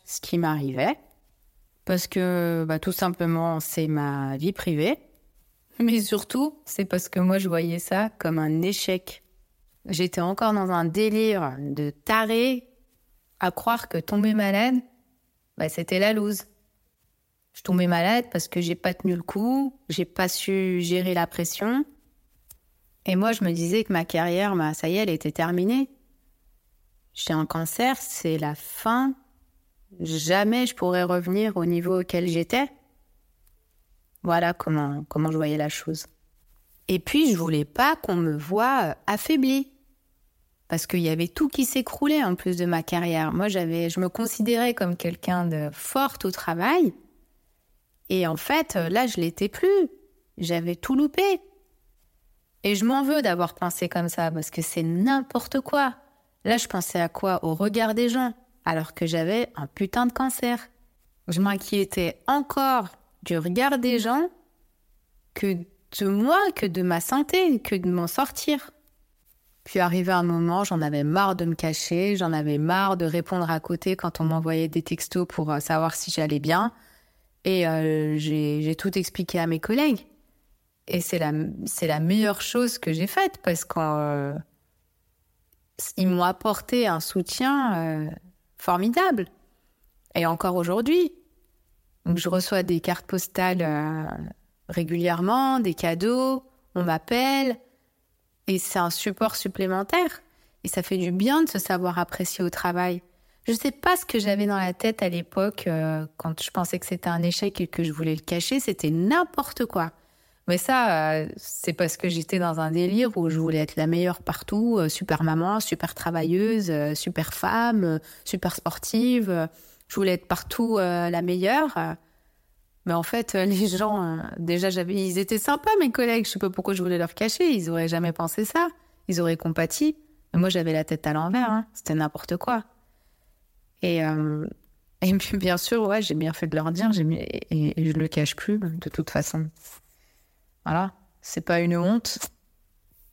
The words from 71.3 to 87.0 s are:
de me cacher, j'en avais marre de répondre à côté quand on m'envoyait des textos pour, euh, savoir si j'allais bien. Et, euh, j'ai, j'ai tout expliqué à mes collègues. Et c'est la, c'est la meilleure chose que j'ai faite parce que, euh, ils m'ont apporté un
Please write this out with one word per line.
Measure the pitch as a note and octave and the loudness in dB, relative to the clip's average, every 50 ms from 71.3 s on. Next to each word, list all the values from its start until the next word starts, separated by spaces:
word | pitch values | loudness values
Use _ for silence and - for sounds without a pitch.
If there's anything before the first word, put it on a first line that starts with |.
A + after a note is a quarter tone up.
| F#3 | 0
de | F#3 F3 | 0 0
me | E3 E3 | -2 -2
cacher, | - - D#3+ D#3 - - - E3+ E3+ F#3 G3+ G#3 | -2 -2 -2 -2 -2 -4 -2 0 0 2 2 0
j'en | F#3+ F3+ E3 D#3+ | 0 0 0 0
avais | D#3 D3+ D3+ D3 C#3+ | 0 0 0 0 2
marre | D3+ D#3+ F3 F#3+ G3 G3 F#3+ | 2 2 2 2 2 2 0
de | F3+ F3 | 0 0
répondre | D#3+ D3+ E3+ D#3+ - F#3+ F3+ E3+ E3 | 0 0 -2 -2 -2 -2 -2 0 0
à | E3 D#3+ | -2 -4
côté | - - F3 E3+ - F#3 F#3 | -2 -4 -6 -4 -2 -2 -2
quand | F#3 - E3+ - - | -2 -2 -6 -4 -2
on | E3 | 0
m'envoyait | D#3+ D#3+ D#3+ D#3+ D#3+ D#3+ D#3+ D#3+ D#3+ | 0 0 0 0 0 0 0 0 0
des | D#3 E3+ D#3+ | -2 -2 -4
textos | - E3+ D#3+ - - - F#3 F3+ - | -2 -6 -6 -6 -4 -2 -2 -2 -2
pour, | - - D#3 D3+ D3+ | -2 -4 -2 -2 -2
euh, | C#3+ | -2
savoir | C#3+ - E3 D#3 D#3+ E3 - | -2 0 0 2 0 0 -2
si | - - - | -4 -6 -6
j'allais | - - D#3 D3+ D3+ D3 | -2 -2 -2 0 0 -2
bien. | D3 D3+ E3 F3+ G#3+ A#3+ - - - - _ _ _ _ _ _ _ _ _ _ - | 0 2 2 2 2 0 -2 -8 -20 -20 _ _ _ _ _ _ _ _ _ _ -2
Et, | F#3+ F#3+ F#3 F3 D#3+ | 0 2 2 2 2
euh, | D#3+ D#3+ D#3 D#3 D#3 D#3 D3+ D3+ D3+ | 2 2 2 2 2 2 0 0 0
j'ai, | D3+ D3+ D#3 D3+ D3+ D3+ D3 D3 D3+ D3+ | 0 0 0 0 0 0 0 0 0 0
j'ai | D#3 D#3+ | 0 -2
tout | - - G3 F3+ G3 | -2 -2 -2 -2 -2
expliqué | F3+ - - - F3+ - - F3+ | -2 -4 -4 -6 -6 -2 -2 -2
à | E3 | 0
mes | E3 E3 D#3+ | 0 0 -2
collègues. | - - G#3+ C4 D4 D4+ B3+ G3 - - _ _ _ _ _ _ _ _ _ _ _ _ _ _ _ - | 0 0 2 2 4 4 2 0 -2 -10 _ _ _ _ _ _ _ _ _ _ _ _ _ _ _ -4
Et | - F3+ | -2 -2
c'est | E3+ - - E3+ | -2 0 -2 0
la, | E3 D3+ D3 D3+ D#3 - - - - | 0 0 0 0 -2 -2 -4 -8 -8
c'est | - - - - | -6 -6 -2 0
la | D#3+ D3+ D3+ | 0 0 2
meilleure | D#3+ E3 F#3+ G#3+ A3 G#3 G3+ - | 2 4 4 4 4 2 2 0
chose | - - - A#3+ B3 A#3+ A#3 - | -4 -4 0 0 0 0 -2 -4
que | - E3+ D#3+ | -2 -2 -2
j'ai | D#3+ F3+ | 0 0
faite | G#3 - - G4 F#4+ G4 - - | -2 0 2 0 0 0 -2 -2
parce | - E3+ E3 - | -2 0 -2 -2
que, | - - - | -4 -2 -2
euh, | D#3+ D#3 D3+ D3+ D3+ D3 D3 C#3+ C#3 C#3+ C#3+ D#3 D#3+ _ _ _ _ _ _ _ _ _ _ _ _ _ _ _ _ _ _ _ _ _ _ _ _ _ _ - - - - | 0 0 0 0 0 0 0 -2 -2 -4 -4 -6 -10 _ _ _ _ _ _ _ _ _ _ _ _ _ _ _ _ _ _ _ _ _ _ _ _ _ _ -12 -12 -8 -2
ils | - F#3 F#3 | 0 2 2
m'ont | F3+ F3 F3 | 4 4 4
apporté | F3+ F3+ - - A3 G#3 - - - - B3 A#3+ | 2 2 0 0 -2 -2 -2 -2 -2 0 2 2
un | G#3 E3+ D#3+ | 2 2 0